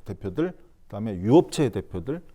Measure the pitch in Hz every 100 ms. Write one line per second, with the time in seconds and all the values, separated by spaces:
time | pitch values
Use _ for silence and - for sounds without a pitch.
0 | - 90 95 117 175 - - - - 104
1 | 110 90 104 160 - - 127 98 - 92
2 | 117 170 -